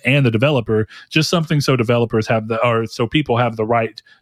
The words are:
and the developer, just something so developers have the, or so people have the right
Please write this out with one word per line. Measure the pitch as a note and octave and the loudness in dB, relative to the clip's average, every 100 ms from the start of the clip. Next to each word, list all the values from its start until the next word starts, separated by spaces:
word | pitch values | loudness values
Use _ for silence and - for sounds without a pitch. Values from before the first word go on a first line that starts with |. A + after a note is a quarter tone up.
| - | 0
and | C#3+ C#3 | 2 2
the | |
developer, | A2 C#3+ C#3 A2+ A2 G#2+ - - | 2 2 0 0 -2 -2 -8 -4
just | D#3 D3+ | -2 0
something | F3 D#3 D3+ | 0 0 0
so | C#3 B2+ | 2 0
developers | A2+ A#2+ A#2 A2+ A2 | 2 0 0 0 0
have | A#2 A2 | -2 -2
the, | A2+ A#2+ | -2 0
or | A2+ A2+ | 0 -2
so | - A#2 | -4 -2
people | D#3 C#3+ A#2+ | -2 0 0
have | A#2+ A2+ | 0 -2
the | A2 | 0
right | A#2 A2+ - - _ | 0 -2 -6 -20 _